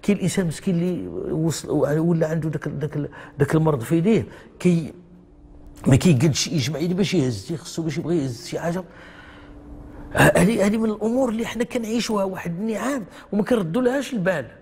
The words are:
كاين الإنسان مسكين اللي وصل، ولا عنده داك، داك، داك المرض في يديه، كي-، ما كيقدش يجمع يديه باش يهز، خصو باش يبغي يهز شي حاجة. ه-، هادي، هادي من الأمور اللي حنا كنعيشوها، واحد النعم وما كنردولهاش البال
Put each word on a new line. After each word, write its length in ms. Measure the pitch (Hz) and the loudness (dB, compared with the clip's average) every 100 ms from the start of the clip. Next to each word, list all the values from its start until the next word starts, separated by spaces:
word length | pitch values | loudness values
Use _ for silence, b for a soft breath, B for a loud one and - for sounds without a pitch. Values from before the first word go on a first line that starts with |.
كاين 160 | - 202 | 0 0
الإنسان 300 | 185 - 175 | 0 0 -2
مسكين 280 | 143 - 170 | -2 -2 0
اللي 320 | 180 175 170 165 131 | 0 -2 -6 -8 -4
وصل، 380 | 147 160 - - 147 139 151 | -2 -2 -2 -2 0 2 2
ولا 280 | 165 165 156 | 2 2 0
عنده 220 | 160 156 | 0 -4
داك، 180 | 151 - | -4 -6
داك، 420 | 147 156 151 143 B B - | -6 -6 -4 -6 B B 0
داك 160 | 139 156 | 2 4
المرض 260 | 156 147 | 2 0
في 160 | 113 165 | 0 2
يديه، 280 | 175 214 98 B B - | 4 2 0 B B 0
كي-، 340 | 185 170 147 - - - - - - - - - - | 2 2 0 -12 -20 -20 -20 -20 -20 -20 -20 -4 4
ما 80 | 135 | 6
كيقدش 520 | 185 131 156 127 - | 6 6 4 2 -2
يجمع 320 | 170 120 147 | -2 -2 -2
يديه 160 | 170 185 | -2 0
باش 180 | 196 | 2
يهز، 400 | 185 127 110 98 | 2 0 -2 -6
خصو 280 | 165 - - | -8 -8 -6
باش 160 | 165 147 | -4 -4
يبغي 200 | 151 170 | -2 0
يهز 300 | 135 117 - | -2 -6 -10
شي 120 | 165 | -6
حاجة. 200 | 165 175 | -4 -4
ه-، 1600 | 175 - - - - - - - - - - - - - 143 - | -8 -18 -20 -20 -20 -20 -20 -20 -18 -18 -18 -18 -8 4 4 6
هادي، 240 | 180 226 | 4 4
هادي 140 | 202 220 | 2 2
من 120 | 220 | 0
الأمور 400 | 208 220 247 262 | 0 0 2 0
اللي 160 | 220 220 | 0 -4
حنا 180 | 220 | -4
كنعيشوها، 600 | 240 247 220 233 - 214 | -4 -4 -2 -2 0 0
واحد 360 | 190 185 175 170 | -2 -4 -6 -4
النعم 440 | 220 208 226 277 185 B B | -4 -2 -2 -4 -6 B B
وما 120 | 196 | -2
كنردولهاش 720 | 208 240 165 190 254 269 262 | 2 2 2 0 2 0 -2
البال 320 | 240 175 170 110 - | -2 0 0 -4 -16